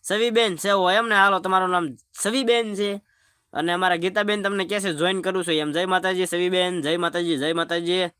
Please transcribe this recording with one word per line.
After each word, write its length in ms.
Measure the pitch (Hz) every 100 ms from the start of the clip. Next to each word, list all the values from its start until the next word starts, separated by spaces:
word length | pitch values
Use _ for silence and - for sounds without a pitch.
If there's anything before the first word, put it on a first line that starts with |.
સવી 300 | - 208 233
બેન 200 | 226 226 165
છે 120 | 196
હોય 300 | 196 180 202
એમ 80 | 233
ને? 60 | 208
હાલો, 220 | 196 190
તમારું 320 | 185 185 185
નામ 140 | 180 160 120 _
સવી 320 | - 202 254 233
બેન 200 | 233 226 196
છે 140 | 208 202 _ _ _ _ _
અને 180 | - 165
અમારા 240 | 175 185 170
ગીતા 260 | 180 202
બેન 200 | 208 208
તમને 200 | 196 196 180
કહે 120 | 208
છે 120 | 196
જોઈન 260 | 151 175 190
કરું 220 | 180 185
છું 140 | 175 156
એમ. 120 | 151
જય 140 | 151 185
માતાજી 400 | 185 185 185 185
સવી 240 | 175 180
બેન, 200 | 185 180 180
જય 180 | 147 175
માતાજી, 380 | 170 175 170 147
જય 180 | 147 165
માતાજી. 500 | 165 170 170 185 180 _